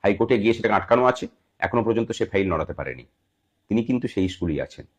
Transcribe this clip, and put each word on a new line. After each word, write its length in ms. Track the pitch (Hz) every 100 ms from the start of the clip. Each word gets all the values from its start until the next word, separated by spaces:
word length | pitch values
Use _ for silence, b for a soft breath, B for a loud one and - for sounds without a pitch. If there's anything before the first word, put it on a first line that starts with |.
হাইকোর্টে 360 | 101 95 117 120
গিয়ে 140 | 104
সেটাকে 200 | 117 113
আটকানো 320 | 101 92 120 127
আছে, 220 | 127 117 _ _ _
এখনো 240 | 98 120
পর্যন্ত 280 | 110 113 113
সে 140 | 113 110
ফাইল 280 | 98 98
নড়াতে 200 | 82 76
পারেনি। 320 | 73 67 64 60 _ _ _ _ _ _
তিনি 140 | 107
কিন্তু 240 | 113 127 123
সেই 220 | - 95
স্কুলেই 320 | - 87 73
আছেন। 240 | 65 - -